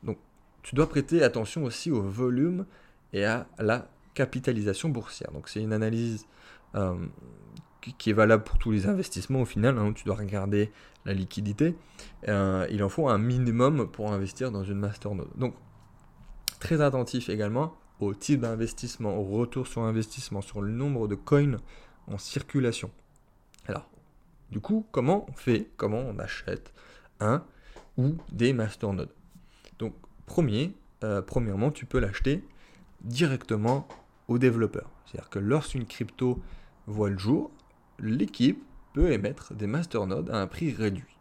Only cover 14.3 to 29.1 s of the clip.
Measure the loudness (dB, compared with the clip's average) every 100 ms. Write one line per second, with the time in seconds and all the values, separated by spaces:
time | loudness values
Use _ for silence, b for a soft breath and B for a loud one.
14.3 | -4 -4 -4 -4 -2 -4 -4 -6 -6 -8
15.3 | -4 -4 -4 -18 -20 -20 -20 -20 -20 -20
16.3 | -10 -10 -8 -2 2 4 2 -2 -4 -4
17.3 | -2 0 0 -2 -6 -20 -4 -4 -4 0
18.3 | 2 2 -2 -4 -4 -10 -6 -4 -2 0
19.3 | 0 0 -2 -6 -2 0 0 -2 -6 -8
20.3 | -8 -8 -6 -4 -2 -2 0 -2 -4 4
21.3 | 4 6 0 -6 B B B -10 -10 -6
22.3 | -6 -2 0 0 0 -8 -12 _ _ _
23.3 | _ _ -20 -8 -8 -8 -20 -20 -20 _
24.3 | -20 -10 -10 -2 -2 0 0 2 2 0
25.3 | -8 0 2 0 -4 -2 -2 -4 -6 -8
26.3 | -8 -6 -8 -10 B B B B _ 0
27.3 | 0 -2 B B B B 0 0 0 -6
28.3 | 2 2 4 0 -2 -4 -2 -4